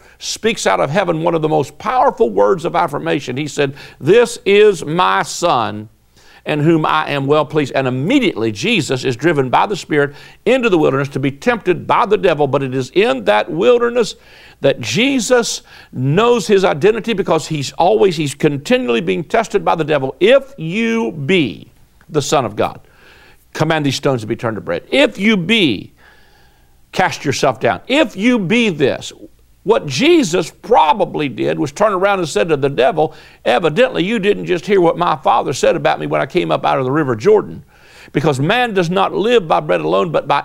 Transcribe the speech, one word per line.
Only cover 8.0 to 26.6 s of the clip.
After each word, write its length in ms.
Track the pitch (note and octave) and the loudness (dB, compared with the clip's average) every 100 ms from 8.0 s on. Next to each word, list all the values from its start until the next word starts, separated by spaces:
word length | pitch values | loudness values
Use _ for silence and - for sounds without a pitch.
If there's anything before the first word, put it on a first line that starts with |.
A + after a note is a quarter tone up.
| D#3 C#4+ G#3+ - A2+ | 0 0 0 -2 -4
Jesus 520 | G2 F3 A3+ B2+ B2+ | -2 -2 -2 -2 -4
is 120 | C3 A2+ | -4 -2
driven 340 | D#3 D3 C3 | 0 0 2
by 160 | C#3+ G3+ | 0 0
the 100 | G3 | -4
Spirit 380 | - D3+ C#3+ - - - | -2 -2 -2 -4 -20 -6
into 240 | - C4 A#3 | 0 2 2
the 100 | F3 | 2
wilderness 300 | D3+ C3+ C#3 | 2 0 -2
to 100 | C3+ | -4
be 100 | C3+ | -4
tempted 560 | C3+ A#3+ A#3 - D#3 B2 | -2 -2 0 -2 -4 0
by 200 | D3+ A3+ | 0 2
the 120 | G3+ | 0
devil. 280 | F3 D3 C#3+ | 2 2 0
But 160 | C#3 | 0
it 120 | C3+ | -2
is 160 | C3 B2+ | -4 -2
in 300 | F3 A3+ C4 | 0 0 0
that 260 | G3 G#3 - | 0 0 0
wilderness 680 | D#3+ A#3 A#3+ A#3+ A#3+ G#3 - - - - - | 0 2 2 2 -2 -4 -6 -20 -20 -20 -2
that 200 | C#3 - | -2 0
Jesus 840 | A#2 C#3 C4 C4+ F#3 B3 A3 - - - - | -2 0 0 0 2 0 0 -6 -14 -20 -14
knows 540 | B2+ C3 E3 A#3 A#3+ - | -4 0 2 2 2 2
his 180 | G3 | 2
identity, 480 | F#3 D#3+ F#3+ A3+ A3+ | 2 2 2 2 -2
because 360 | G3+ F#3+ D#3+ - | -4 0 -2 -2
he's 240 | D#3 C3 | -6 -6
always, 440 | - F3 G#3+ G3+ D#3+ | -2 0 4 2 2
he's 180 | D3 | -4
continually 640 | - D#3 C#3+ C#3+ B3+ B3 A#3 | -2 -2 -2 0 0 0 -2
being 240 | F3+ F#3 | -2 -4
tested 400 | - A3+ G#3+ G3 | -2 -2 0 -2
by 100 | E3+ | 0
the 100 | F3+ | -2
devil. 300 | D3 D3 C3+ - | 0 -2 -2 0
"If 340 | G3 C4+ - - | 4 4 0 -8
you 560 | D#3+ G3 A3+ A3+ A3+ | -8 -4 -2 -2 -4
be 580 | E3 C#3 F#3 B2+ C2+ - _ _ _ - | -4 0 0 0 -6 -16 _ _ _ -6
the 140 | D#3 | -4
Son 220 | C3 D3+ | 0 0
of 120 | A2+ G#2 | 0 -2
God, 240 | G2+ - - _ - - - _ _ | -4 -4 -20 _ -20 -20 -20 _ _
command 300 | - D#3 D#3+ | -4 0 0
these 120 | C#3+ B2 | 0 -2
stones 240 | D3 B2+ | -2 -2
to 60 | G#2+ | -4
be 100 | A2+ | -6
turned 200 | A#2 G#2 | -4 -6
to 40 | |
bread. 220 | E2+ E2+ - | -6 -6 -2
If 280 | C4 C#4+ - | 0 0 0
you 180 | G3+ G#3+ | 0 0
be, 560 | D#3+ A3+ D#3+ F#2 - _ - _ _ _ _ _ | 0 0 0 -2 -8 _ -20 _ _ _ _ _